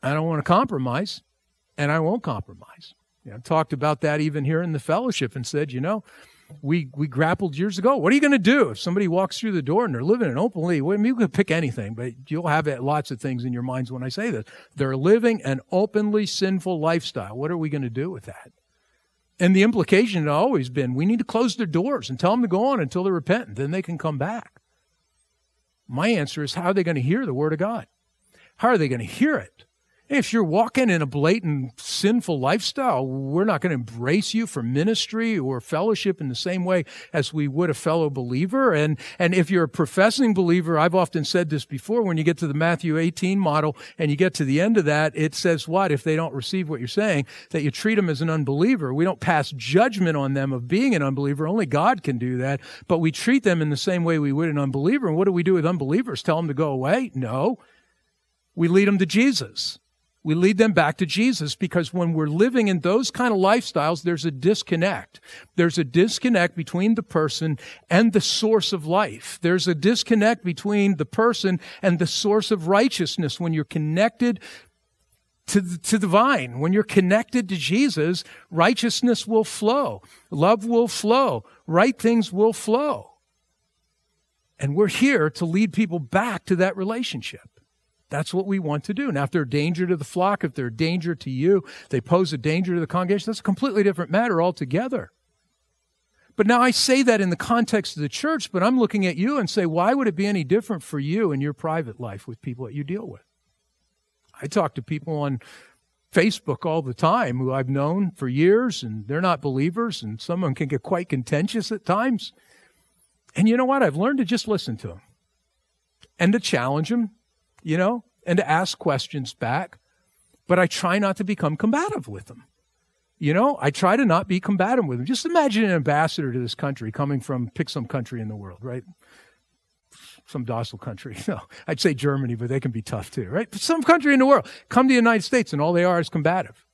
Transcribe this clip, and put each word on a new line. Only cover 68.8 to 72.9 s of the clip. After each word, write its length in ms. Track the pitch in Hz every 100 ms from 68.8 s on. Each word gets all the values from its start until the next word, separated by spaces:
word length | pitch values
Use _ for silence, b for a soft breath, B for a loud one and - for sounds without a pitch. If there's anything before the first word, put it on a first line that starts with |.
| 151
life. 500 | 185 196 107 - -
There's 240 | 170 180 180
a 80 | 160
disconnect 680 | 185 233 - 226 208 233
between 540 | 180 165 208 208 202 170
the 80 | 156
person 540 | - 226 233 190 180 B B
and 160 | 196 175
the 80 | 175
source 420 | - 208 214 -
of 180 | 214 160
righteousness. 720 | 196 254